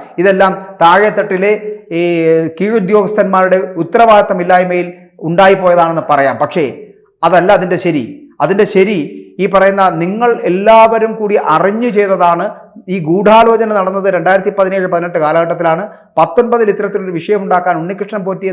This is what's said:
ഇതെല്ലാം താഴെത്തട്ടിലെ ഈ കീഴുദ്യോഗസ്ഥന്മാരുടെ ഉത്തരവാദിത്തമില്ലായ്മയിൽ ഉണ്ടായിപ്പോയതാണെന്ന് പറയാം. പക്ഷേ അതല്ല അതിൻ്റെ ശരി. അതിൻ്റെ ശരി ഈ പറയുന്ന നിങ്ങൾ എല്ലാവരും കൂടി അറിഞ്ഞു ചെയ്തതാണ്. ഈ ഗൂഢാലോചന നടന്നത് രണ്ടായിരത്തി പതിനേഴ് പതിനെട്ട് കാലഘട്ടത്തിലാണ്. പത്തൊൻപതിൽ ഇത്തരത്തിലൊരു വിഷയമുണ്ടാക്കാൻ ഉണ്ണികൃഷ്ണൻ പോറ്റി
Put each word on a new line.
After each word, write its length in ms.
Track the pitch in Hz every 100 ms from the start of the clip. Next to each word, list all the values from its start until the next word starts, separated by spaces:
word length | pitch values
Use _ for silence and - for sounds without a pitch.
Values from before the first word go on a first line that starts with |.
| - -
ഇതെല്ലാം 320 | 190 190 190 180 - -
താഴെത്തട്ടിലെ 720 | 165 185 208 202 190 185 202 214 214 208 - 165
ഈ 40 | 175 170 165 160 160 165
കീഴുദ്യോഗസ്ഥന്മാരുടെ 1000 | 202 226 180 214 190 - 190 190 185 185 190 185
ഉത്തരവാദിത്തമില്ലായ്മയിൽ 1040 | 165 233 226 208 196 185 175 185 185 180 175 - - - 160
ഉണ്ടായിപ്പോയതാണെന്ന് 760 | 170 196 190 180 175 165 160 -
പറയാം. 260 | 143 135 117
പക്ഷേ 220 | 147 185 131 - - - _ - 165
അതല്ല 240 | 175 180 190
അതിൻ്റെ 180 | 180 175 180
ശരി. 180 | 147 110 - - -
അതിൻ്റെ 220 | 151 202 202 185
ശരി 220 | 190 196 143 - - -
ഈ 20 | 190
പറയുന്ന 300 | 190 196 196 185 160
നിങ്ങൾ 260 | 175 214 240 226 180
എല്ലാവരും 600 | 185 208 226 226 226 220 220
കൂടി 160 | 208 202 - 156
അറിഞ്ഞു 340 | 185 220 247 202
ചെയ്തതാണ്. 480 | 202 185 175 170 196 - - - -
ഈ 20 | 185 151
ഗൂഢാലോചന 640 | 180 208 220 233 220 220 208
നടന്നത് 280 | 185 196 190 180
രണ്ടായിരത്തി 360 | 175 196 202 196
പതിനേഴ് 280 | 190 190 185
പതിനെട്ട് 260 | 170 175 170 151
കാലഘട്ടത്തിലാണ്. 580 | 160 170 165 170 165 214 - _ -
പത്തൊൻപതിൽ 500 | 170 - 233 233 214
ഇത്തരത്തിലൊരു 400 | 196 202 208 185 170
വിഷയമുണ്ടാക്കാൻ 560 | - 208 190 180 180 165
ഉണ്ണികൃഷ്ണൻ 400 | 170 196 196 214 185
പോറ്റി 200 | 180 190